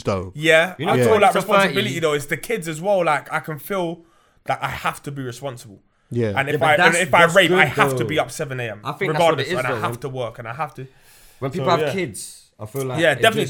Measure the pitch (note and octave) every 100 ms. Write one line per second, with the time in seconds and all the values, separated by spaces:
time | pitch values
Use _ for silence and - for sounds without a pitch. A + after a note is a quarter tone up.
0 | A#2 G2 F#2 D3 D#3 D#3+ F3+ F3+ F3 -
1 | A#3+ A3 G3 F#3+ F#3+ G3+ F#3+ D#3 - E3
2 | D#3+ D3 C#3+ D#3+ - A3+ E3 D3+ F#3 G3
3 | E3 C#3+ - D#3 D3+ D3+ - G3 E3+ E3+
4 | - _ _ _ - C3 C3+ C3 E3 D#3
5 | - C#3 B2+ A#2 C#3 A#2 A2+ G2 _ _
6 | - A#2+ A2 G2+ C#3 D3 D#3 D3+ F3+ E3+
7 | F3+ E3+ E3+ F3+ F3 F#3 C#3+ - C#3+ B2+
8 | A#2+ D3+ C3 - D3 B2+ A#2+ G#2 A2 C3
9 | F#3+ - E3+ D#3 C3+ E3+ B2+ A#2+ A2 A#2+
10 | C#3+ B2+ A#2 A2+ A2+ A#2 D3+ - C3 _
11 | _ - - - C3+ B2 C#3+ E3+ D3+ A#2
12 | E3 G2 - - _ - G#2+ C#3 C3 B2+
13 | E3 C3+ A3+ A3